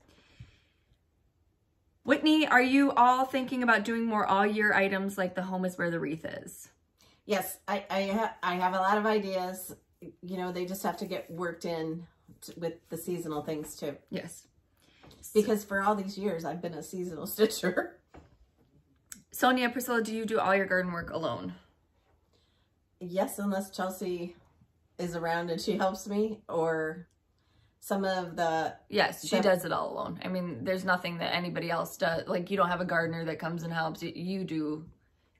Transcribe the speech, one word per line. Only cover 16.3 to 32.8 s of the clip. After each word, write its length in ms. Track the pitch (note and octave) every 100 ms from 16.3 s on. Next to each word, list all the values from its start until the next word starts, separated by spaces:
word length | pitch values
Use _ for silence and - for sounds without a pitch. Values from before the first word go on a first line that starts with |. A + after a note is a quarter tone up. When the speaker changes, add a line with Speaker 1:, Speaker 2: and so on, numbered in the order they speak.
| E3
Speaker 2:
I've 180 | E3 F3
been 120 | E3+
a 100 | D#3
seasonal 420 | - F#3 F3+ D#3+ -
<laughs> 80 |
stitcher. 640 | - G#3+ - F#3 - - - _ - - _ _ _ _ _ _ _ _ - _
Speaker 1:
Sonia, 360 | - B3 B3+ A#3+
Priscilla, 340 | B3+ B3 A#3
do 100 | G#3+
you 100 | A3
do 140 | A3 A3
all 160 | F#3
your 120 | G3 F#3+
garden 260 | F#3 F#3
work 180 | E3+ -
alone? 440 | E3 D3+ - - F3+ _ _ _ _ _ _ _ _ _ _ _ _ _ -
Speaker 2:
Yes, 400 | F3+ F3+ G3+ -
unless 360 | G3+ F#3+ G3 -
Chelsea 600 | F#3 G3 F#3 F3 F3 - _ _ _ _ _ -
is 160 | F3
around 360 | E3+ E3 E3+ F3
and 100 | E3
she 160 | - G3
helps 320 | F#3+ G3 G#3
me, 320 | G3+ A3 G#3 -
or 580 | E3 E3 D#3+ D#3 F3 F3 _ _ _ _ _ _ _
some 220 | - G3
of 320 | F#3+ F#3 F3
the 400 | E3 E3 D#3+ D#3 - -
Speaker 1:
Yes, 380 | G3+ F3 - D#3
she 80 | F#3+
Speaker 2:
the 60 |
Speaker 1:
does 240 | G3 F3+ D#3+
it 60 |
all 200 | D3+ D3+
alone. 260 | - - E3+
I 40 | -
mean, 360 | F#3 F3 -
there's 220 | F#3 F#3 F#3
nothing 320 | F3+ E3+ E3+
that 160 | E3+
anybody 360 | E3+ F3 D#3+ E3
else 280 | E3+ E3+ -
does. 280 | E3+ E3 -
Like, 240 | F#3 F3
you 60 | G3
don't 140 | F3
have 100 | F3+